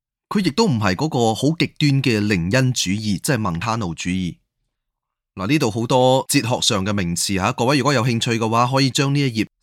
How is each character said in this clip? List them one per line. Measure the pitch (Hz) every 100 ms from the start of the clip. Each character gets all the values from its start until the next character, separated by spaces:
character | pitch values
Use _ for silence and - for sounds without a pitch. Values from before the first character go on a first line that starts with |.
| _ _ _
佢 | 214 180
亦 |
都 | 135 226
唔 | 117
係 | 104
嗰 | 92 156
個 | 135 113
好 | 110 139 165
極 | 139 -
端 | 147 139
嘅 | 131 107
靈 | 104 95 85
恩 | 127 127
主 | 120 90
義， | 104 107 92
即 | -
係 | 123
蒙 | 101 85
他 | 113 113
努 | 92 80
主 | 90
義。 | 92 90 - _ _ _ _ _ _ _ _ _
嗱， | - 98
呢 | 156
度 | 123
好 | 107 117
多 | 131 127 131 -
哲 | 143
學 | 113 127
上 | - 104 95
嘅 |
名 | 101 87 87
詞 | - 95
下， | 101
各 | - 120
位 | 147
如 |
果 | 127
有 | 131
興 | 120 117
趣 | 120
嘅 | 113 113
話， | 117 123
可 | 135
以 | 135
將 | 120 139 143
呢 |
一 | 135
頁 | 110 95 _